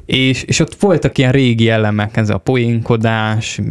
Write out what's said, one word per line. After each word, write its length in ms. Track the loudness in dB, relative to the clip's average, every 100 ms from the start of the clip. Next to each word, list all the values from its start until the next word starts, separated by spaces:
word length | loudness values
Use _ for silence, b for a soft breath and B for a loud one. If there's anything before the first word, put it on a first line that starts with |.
| -2
És, 380 | 0 0 0
és 160 | -2 -2
ott 160 | -2 0
voltak 380 | 0 2 0 0
ilyen 140 | 2
régi 380 | 4 2 2 2
elemek, 480 | 2 0 0 -2 -2
ez 120 | -2
a 80 | -2
poénkodás, 1200 | -2 0 0 -2 0 0 0 0 -2 -2 -4 -6 -6